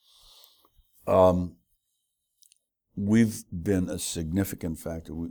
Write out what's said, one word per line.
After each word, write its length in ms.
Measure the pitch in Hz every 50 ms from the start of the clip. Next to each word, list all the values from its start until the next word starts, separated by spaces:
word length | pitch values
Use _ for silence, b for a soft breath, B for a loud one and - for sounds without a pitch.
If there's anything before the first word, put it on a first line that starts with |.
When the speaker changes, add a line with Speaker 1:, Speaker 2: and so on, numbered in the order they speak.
| b b b b b b b b b b b b b b b _ _ _ _ _ -
Speaker 1:
of? 80 | - 95
Speaker 2:
Um, 440 | 95 92 92 90 90 90 87 - _ _ _ _ _ _ _ _ _ _ _ _ _ _ _ _ _ _ - _ _ _ _ _ _ _ _ -
we've 480 | 98 101 101 107 113 117 107 104 - - -
been 380 | - 87 82 101 98 92 90 80
a 100 | 82 87
significant 800 | - - - 85 82 78 82 98 95 - - - - 82 78 -
factor. 340 | - 85 82 82 78 76 76
We, 140 | 82 85 85